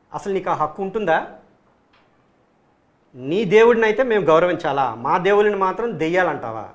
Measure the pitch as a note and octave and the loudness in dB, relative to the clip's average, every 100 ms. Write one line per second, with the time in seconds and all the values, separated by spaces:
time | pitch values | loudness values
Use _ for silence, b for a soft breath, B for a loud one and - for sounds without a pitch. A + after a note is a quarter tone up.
0 | _ D#3+ G3+ F#3+ F#3 D#3+ G3+ - F#3+ A3 | _ -12 -6 -4 -4 -4 -4 -4 -6 -4
1 | F#3 E3 - - _ _ _ _ _ _ | 0 -2 -2 -16 _ _ _ _ _ _
2 | _ _ _ _ _ _ _ _ _ _ | _ _ _ _ _ _ _ _ _ _
3 | _ C3 C3 F#3 G3+ G#3 A#3 A#3 A3 G#3+ | _ -14 -6 -4 2 6 6 4 2 0
4 | C4 G#3+ E3 D#3+ F3 E3 D#3 C#3 B2+ A2+ | 0 0 4 4 4 0 -2 -2 -2 -4
5 | C3+ F3+ F3+ G3+ G#3 G3+ F#3 F#3 A#3 E3 | -2 0 2 4 2 2 -2 -2 -6 -4
6 | D#3+ F3+ F3 C3+ A#2 A2 G2 | -2 0 0 -2 -8 -10 -14